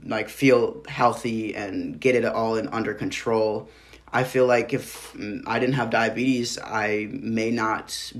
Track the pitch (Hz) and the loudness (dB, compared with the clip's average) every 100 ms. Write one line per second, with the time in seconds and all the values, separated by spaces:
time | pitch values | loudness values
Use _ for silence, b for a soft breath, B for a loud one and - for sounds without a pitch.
0 | 113 113 110 - 139 120 110 - - 135 | -6 -4 -4 2 6 6 4 -2 -12 2
1 | 120 113 123 110 107 101 101 95 85 82 | 2 2 -4 -4 -4 -6 -6 -6 -6 0
2 | 131 123 113 110 113 113 110 113 107 104 | 4 4 2 0 0 0 -2 -2 -4 -4
3 | 98 - - 113 107 107 107 B B B | -4 -4 0 2 2 0 -6 B B B
4 | - 123 127 131 127 120 113 131 - - | -4 -2 0 4 4 4 2 -4 -6 -14
5 | - - 104 101 - 117 123 135 120 113 | -16 -12 -10 -8 -4 0 2 2 2 2
6 | 113 113 127 127 120 - - 110 107 107 | 2 0 0 2 0 -6 -6 -2 0 -2
7 | 107 131 113 113 110 117 110 107 - - | -4 -6 -4 -2 0 0 0 -2 -6 -10
8 | - 123 | -10 -8